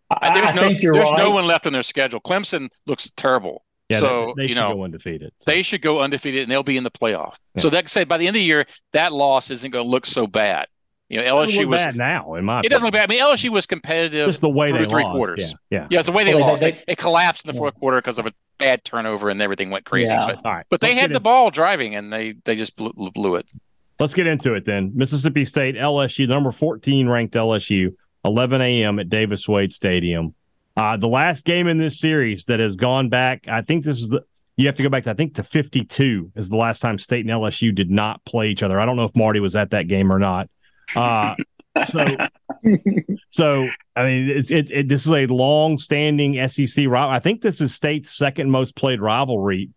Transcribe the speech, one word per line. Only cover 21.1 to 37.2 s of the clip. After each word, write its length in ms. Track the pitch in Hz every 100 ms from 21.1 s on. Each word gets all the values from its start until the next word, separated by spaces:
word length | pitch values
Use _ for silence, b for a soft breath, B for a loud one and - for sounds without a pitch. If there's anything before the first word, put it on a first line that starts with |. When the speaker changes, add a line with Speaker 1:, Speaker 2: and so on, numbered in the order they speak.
Speaker 2:
the 60 | 269
Speaker 3:
in- 40 |
Speaker 2:
ball 260 | 208 254 233
driving, 440 | 147 170 185 117
and 160 | 104 104
they, 260 | 110 110 107
they 120 | - 110
just 180 | 110 -
blew, 140 | 110
blew 400 | - 95 - 101
it. 120 | 87 - - _ _ _ -
Speaker 3:
Let's 140 | 147
get 120 | 185 165
into 280 | 151 131
it 100 | 107
then. 280 | - 101 95
Mississippi 500 | 120 131 147 147 143
State, 320 | 135 147 131 117
L 240 | 143 143
S 180 | 135 -
U, 80 | 131
the 60 |
number 200 | 139 135
fourteen 540 | - 156 110 - 139 123
ranked 300 | 120 110 117
L 160 | 113
S 160 | 110 -
U, 300 | 101 90 - _ _
eleven 380 | 98 110 127 131
A 220 | 127 120
M 140 | 107 101
at 120 | 90
Davis 360 | 107 107 101 -
Wade 280 | 101 98
Stadium. 600 | - 98 90 87 85 82 - _ _ _ -
Uh, 200 | 107 110
the 100 | 113
last 380 | 127 165 156
game 240 | - 175 175
in 100 | 160
this 220 | 160 -
series 460 | 160 156 117 101 -
that 120 | 117
has 160 | 110
gone 340 | 92 123 131 127
back, 380 | 123 127 131 -
I 160 | 113
think 220 | - 160
this 140 | 147 127
is 100 | 113
the, 160 | 127 - _ _ -
you 100 | 139
have 80 |
to 80 | 135
go 60 | 139
back 160 | 135
to, 60 | 120
I 40 |
think, 200 | 101 156 -
to 80 |
fifty-two 880 | 98 156 143 131 104 - 139 104 85
is 140 | - 92
the 80 | 110
last 240 | 117 107
time 180 | 120 98
State 220 | - 120